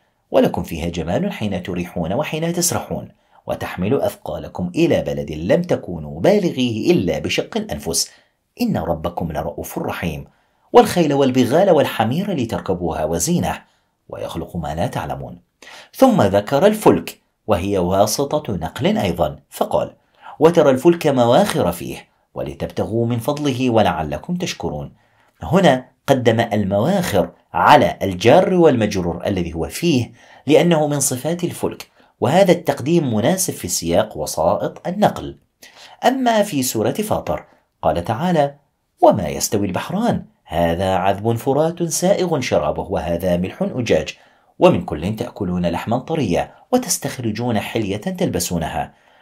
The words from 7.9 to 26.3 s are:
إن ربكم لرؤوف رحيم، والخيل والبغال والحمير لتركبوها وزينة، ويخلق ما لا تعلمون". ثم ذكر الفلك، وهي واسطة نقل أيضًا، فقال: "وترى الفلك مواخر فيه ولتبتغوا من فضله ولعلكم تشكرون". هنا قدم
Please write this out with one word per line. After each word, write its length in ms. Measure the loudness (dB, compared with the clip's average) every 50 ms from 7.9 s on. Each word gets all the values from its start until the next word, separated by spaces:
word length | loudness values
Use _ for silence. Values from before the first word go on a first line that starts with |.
| -4 -4 -4 -4 -8 -14 _ _ _ _ _ _ _ -4
إن 160 | -2 -2 0 -2
ربكم 540 | -2 -2 -2 -4 -4 -6 -6 -4 -6 -4
لرؤوف 480 | -4 -6 -6 -6 -8 -8 -10 -10 -8 -8
رحيم، 480 | -6 -6 -6 -6 -6 -6 -6 -8 -10 -16 _ _ _ _ _ _ _ _ 8
والخيل 400 | 8 8 8 4 2 2 2 4
والبغال 580 | 4 4 4 4 4 4 4 4 4 4 6
والحمير 640 | 6 4 4 2 0 0 0 0 0 -2 -2 -2 -2
لتركبوها 720 | -4 -2 -4 -4 -6 -4 -4 -4 -2 -2 -4 -2 -2 -2
وزينة، 560 | -2 -2 -2 0 0 0 0 0 -2 -4 -6 -10 _ _ _ _ _ _ _ _ -16
ويخلق 480 | -12 -10 -10 -8 -8 -10 -10 -8 -8 -8
ما 180 | -6 -6 -4
لا 120 | -4 -4 -4
تعلمون". 540 | -4 -6 -6 -6 -8 -10 -10 -12 -16 -18 -20 _ _ _ -20 -20 -20 -20 -20 -20 0
ثم 280 | 4 4 6 6 6
ذكر 440 | 4 4 4 2 2 2 2 4 4
الفلك، 560 | 4 4 4 4 4 4 4 0 -6 -12 -18 _ _ _ _ _ -2
وهي 300 | -2 0 0 0 0 0
واسطة 760 | 0 2 2 4 2 2 2 -2 -2 -2 -2 -4 -4 -4 -6
نقل 440 | -6 -6 -8 -6 -4 -2 0 0 0
أيضًا، 420 | 0 -2 0 0 -2 -2 -2 -8 _ _
فقال: 440 | -6 -6 -4 -2 -2 -2 -2 -4 -8 _ _ _ _ _ -20 -20 0 4
"وترى 300 | 4 4 6 6 6 6
الفلك 380 | 4 6 6 4 4 4 2 2
مواخر 640 | 2 4 4 6 6 4 4 4 2 0 0 0
فيه 360 | -2 -4 -8 -10 -10 -12 -14 _ _ _ _ _ _
ولتبتغوا 720 | -10 -8 -8 -8 -8 -8 -6 -4 -6 -4 -2 -2 -2 0
من 140 | 0 -2 -2
فضله 500 | -2 -2 -4 -2 -2 -2 -2 0 0 2
ولعلكم 640 | 2 2 2 2 0 -2 -4 -6 -6 -8 -8 -8 -6
تشكرون". 580 | -6 -6 -6 -6 -8 -8 -8 -6 -8 -10 -12 -14 _ _ _ _ _ _ _ _ _ -6
هنا 420 | 0 2 4 4 4 4 2 0 -8 _ _ _ 2
قدم 320 | 2 4 4 4